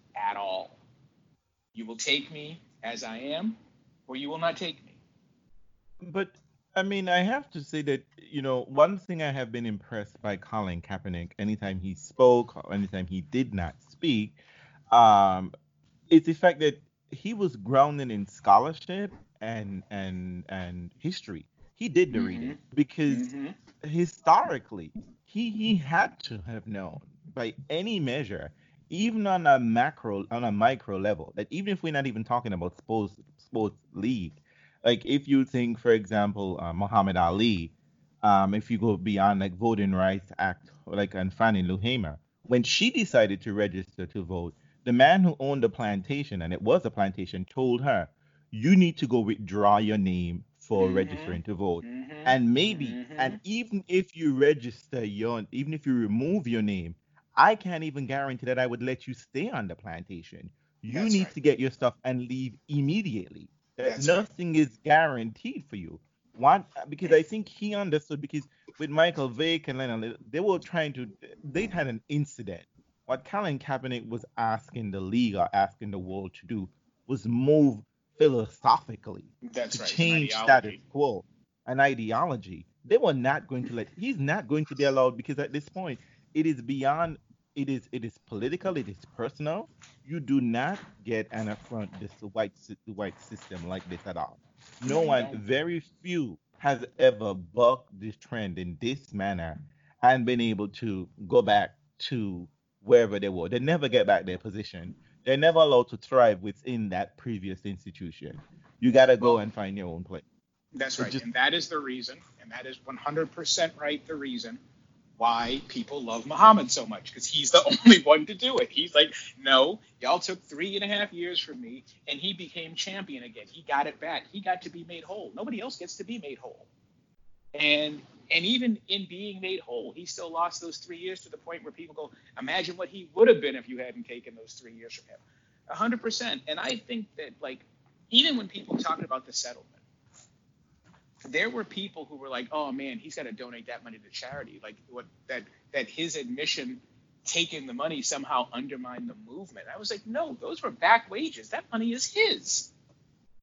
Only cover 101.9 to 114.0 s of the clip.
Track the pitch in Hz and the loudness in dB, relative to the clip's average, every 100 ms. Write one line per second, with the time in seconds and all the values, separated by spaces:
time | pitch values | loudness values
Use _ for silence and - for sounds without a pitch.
101.9 | - - 127 101 87 87 _ _ _ 98 | -16 -8 -6 -6 -8 -12 _ _ _ 6
102.9 | 120 110 101 98 92 85 120 135 170 143 | 6 6 0 -2 -4 -2 -2 0 0 4
103.9 | 120 101 95 95 90 110 98 104 90 90 | 4 4 2 2 -8 -8 -10 -12 -12 -14
104.9 | - _ _ - 139 156 160 156 127 120 | -16 _ _ -2 4 6 6 8 6 4
105.9 | 113 - 131 117 98 101 98 - 120 107 | -4 0 6 6 6 -2 -10 -6 -4 -4
106.9 | 90 98 _ 123 107 95 92 104 95 - | -4 -6 _ -8 -8 -8 -10 -10 -12 -14
107.9 | - 87 - 73 - - - _ - 123 | -14 -14 -14 -16 -16 -20 -20 _ 0 6
108.9 | 127 127 123 120 117 104 107 98 98 90 | 8 10 8 6 4 2 -6 -8 -8 -10
109.9 | 82 90 95 - _ _ _ _ 131 135 | -10 -12 -14 -16 _ _ _ _ -10 -8
110.9 | - 113 131 117 117 139 170 160 160 135 | -6 -6 -6 -6 0 0 0 -4 -8 -8
111.9 | 127 117 127 _ _ 113 117 131 127 - | -10 -12 -16 _ _ -18 -16 -16 -16 -16
112.9 | 131 143 151 160 - 156 - 165 - 147 | -10 -6 -4 -6 -6 -2 0 0 -2 -6
113.9 | 147 | -6